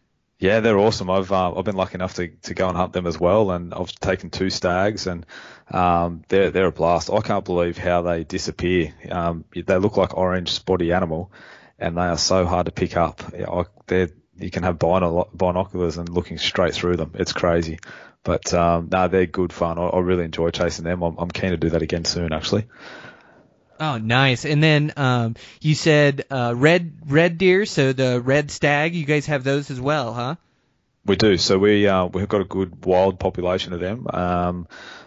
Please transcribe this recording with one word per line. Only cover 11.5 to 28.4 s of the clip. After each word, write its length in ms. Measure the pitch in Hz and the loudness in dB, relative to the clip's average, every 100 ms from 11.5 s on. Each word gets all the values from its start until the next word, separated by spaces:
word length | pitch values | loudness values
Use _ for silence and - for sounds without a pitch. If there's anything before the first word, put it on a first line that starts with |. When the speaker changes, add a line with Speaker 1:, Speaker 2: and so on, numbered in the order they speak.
| - - _ | -20 -20 _
Speaker 1:
and 180 | 85 85 | -6 -2
they 60 | |
are 160 | 87 80 | 0 0
so 260 | - 95 | 2 2
hard 220 | 85 90 85 | 2 0 -2
to 60 | |
pick 220 | - 90 | -2 -2
up. 280 | 87 80 - - | 0 -2 -2 -14
Yeah, 160 | - - | -10 -6
I, 160 | 90 87 _ - | -4 -6 _ -2
they're, 240 | 92 87 - _ 85 | 0 0 -4 _ -14
you 140 | 87 | -8
can 140 | 90 | -4
have 140 | 90 82 | -2 0
bino-, 520 | 82 92 87 85 - | 2 2 2 0 -2
binoculars 640 | 82 90 90 92 90 85 85 | -2 0 0 -4 -4 -4 -4
and 140 | 85 | -4
looking 260 | 85 - 82 | -4 -4 -6
straight 380 | - - 87 | -4 0 0
through 240 | - 87 85 | 0 -2 -2
them. 140 | 76 | -4
It's 180 | 92 90 | -4 -6
crazy. 460 | - 87 85 82 78 - - - _ | -2 0 0 -2 -8 -14 -20 -20 _
But, 300 | - - - | -4 -4 -2
um, 380 | 87 85 85 85 | 2 2 2 0
no, 160 | 92 90 | 0 2
they're 160 | 95 | 2
good 260 | 87 95 87 | 0 -2 -4
fun. 280 | - 85 85 | -4 -4 -2
I, 80 | 87 | 0
I 140 | 92 | 0
really 240 | 90 92 | 0 0
enjoy 260 | 82 85 82 | -2 -2 -2
chasing 340 | - 87 82 | 0 -2 -2
them. 180 | 82 87 | -4 -2
I'm, 140 | 85 82 | -4 -4
I'm 140 | 87 | -8
keen 220 | - 95 | -4 -4
to 40 | 82 | 0
do 140 | 85 | 0
that 100 | 82 | 0
again 240 | 80 85 | -2 -4
soon, 300 | 78 85 82 | -4 -4 -4
actually. 320 | 78 - 104 107 - - - - - _ _ _ _ _ - | -4 -2 -2 -4 -14 -20 -20 -20 -20 _ _ _ _ _ -6
Speaker 2:
Oh, 180 | 151 117 | -4 -2
nice. 460 | 110 123 135 120 | 2 4 4 2
And 180 | 143 151 | 0 4
then, 300 | 156 147 151 147 | 4 4 2 0
um, 380 | 131 123 117 117 - - | 0 2 0 -4 -14 -4
you 140 | 156 | 0
said, 520 | 151 165 147 143 139 - | 2 4 6 6 2 -4
uh, 240 | 135 120 120 | -4 -2 2
red, 360 | 147 180 170 - 143 | 4 4 0 -10 0
red 320 | 147 175 165 | 2 2 4
deer, 280 | 185 185 214 | 4 4 2
so 260 | - 135 | 2 2
the 280 | 131 127 123 | 2 0 0
red 320 | 127 143 | 2 0